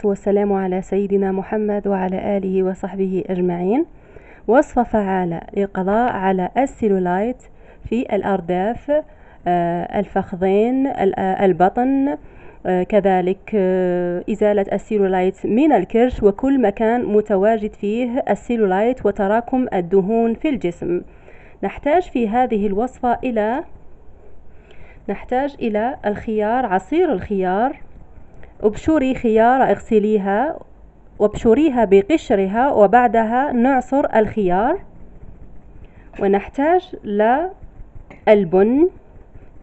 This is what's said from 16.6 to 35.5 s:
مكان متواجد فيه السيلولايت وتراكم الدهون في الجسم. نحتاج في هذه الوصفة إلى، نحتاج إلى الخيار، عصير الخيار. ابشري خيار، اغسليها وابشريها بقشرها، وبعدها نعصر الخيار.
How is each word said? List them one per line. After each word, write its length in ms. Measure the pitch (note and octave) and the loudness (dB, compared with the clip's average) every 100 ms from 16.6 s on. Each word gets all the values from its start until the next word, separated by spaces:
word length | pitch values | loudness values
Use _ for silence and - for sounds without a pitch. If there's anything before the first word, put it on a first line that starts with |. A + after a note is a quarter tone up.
مكان 440 | G#3 G3+ A3 A#3+ | 2 2 0 0
متواجد 680 | G#3+ G#3+ G#3 G3 G3+ A3+ G#3 | 2 0 2 2 2 0 -2
فيه 500 | - G3+ A3+ B3 B3 - | -6 -4 -2 -2 -2 -2
السيلولايت 760 | F#3+ - A#3+ G3+ F#3 A3+ B3+ G#3 | -4 -2 0 2 2 0 0 -2
وتراكم 600 | - G3 A3 A#3 B3+ B3 | 0 0 0 0 -2 0
الدهون 640 | F#3+ E3+ G3 F#3 A3+ A3+ | -2 0 0 2 2 0
في 140 | A3+ D#4+ | 0 -2
الجسم. 540 | A#3 F3 - E3+ F3+ - - - - - - | -2 -4 -6 -4 -4 -6 -16 -20 -20 -20 -10
نحتاج 400 | F#3+ - - E4+ | -10 -6 0 0
في 260 | F4 C4 A3 | 0 -2 -2
هذه 380 | A#3+ B3+ A3 G#3 | 0 0 0 -2
الوصفة 520 | G3 B3+ - B3 A#3 | -2 -4 -4 -4 -2
إلى، 400 | C4 A3+ G#3+ C4 - - - - - - - - - - - - - - - | -2 -2 -2 -4 -8 -16 -18 -18 -20 -20 -18 -18 -18 -20 -20 -18 -18 -14 -10
نحتاج 480 | G3 - B3 C#4 - | -10 -4 -2 -2 -4
إلى 360 | A#3 G#3 A#3 D4 G#3 | -4 -2 -2 -4 -4
الخيار، 600 | G3+ - G#3+ G#3 B3 A#3+ | -4 -4 -2 0 0 0
عصير 460 | F#3 - D#4 F4+ | -2 -2 0 0
الخيار. 640 | G3 - G3+ F#3 F#3+ B3+ - - - - - - - - - | 0 -2 -2 0 0 -2 -4 -14 -20 -20 -20 -20 -20 -20 -4
ابشري 520 | G#3+ - - D#4 C4 | -2 0 0 0 0
خيار، 480 | B3+ A3+ A3 A#3 C4 | 0 2 4 4 4
اغسليها 960 | G#3 G3+ - G#3+ G#3 G#3+ F#3+ G3+ D4 - - - - - - - | 2 0 0 0 2 0 0 0 -2 -4 -14 -20 -20 -20 -20 -2
وابشريها 680 | G#3 - A#3 A3+ D#4 B3 | -2 2 2 4 4 2
بقشرها، 880 | G#3+ G3 G3 D#4 - G#3 F#3+ A3 C#4 | 4 4 4 0 2 0 0 0 2
وبعدها 800 | G#3+ G3 A#3+ B3 A3+ A3 A#3+ C#4+ | 4 6 6 4 2 2 0 0
نعصر 520 | B3 B3 C4 - C4+ D4+ A3 | 2 2 2 0 0 2 2
الخيار. 600 | G#3 - F#3 F3+ A#3+ F#4+ - - - - - - - | 0 0 0 2 0 -2 -6 -18 -20 -18 -20 -18 -18